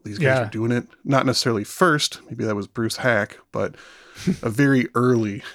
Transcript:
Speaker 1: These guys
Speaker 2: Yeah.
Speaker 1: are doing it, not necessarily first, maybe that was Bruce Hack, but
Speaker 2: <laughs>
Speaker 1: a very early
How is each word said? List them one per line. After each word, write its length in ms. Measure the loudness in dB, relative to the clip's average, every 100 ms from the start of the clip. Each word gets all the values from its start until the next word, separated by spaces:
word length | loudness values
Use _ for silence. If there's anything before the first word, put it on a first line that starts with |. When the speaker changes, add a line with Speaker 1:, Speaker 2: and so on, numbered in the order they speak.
| -14
Speaker 1:
These 120 | -2
guys 180 | 0 2
Speaker 2:
Yeah. 40 | -2
Speaker 1:
are 20 |
doing 220 | -2 0
it, 160 | -2 -4 -10
not 220 | 0 2 2
necessarily 380 | 0 0 -2 -4
first, 560 | 2 2 4 0 -6 -12
maybe 160 | -6 -4
that 100 | -4
was 120 | -6
Bruce 300 | -4 -4 -2
Hack, 400 | 0 0 0 -8 _
but 240 | -6 -6 -8 -20 -20 -20
Speaker 2:
<laughs> 320 | -6 -4 -2
Speaker 1:
a 80 | -2
very 380 | 2 4 4 2 2
early 480 | 2 2 0 -4 -12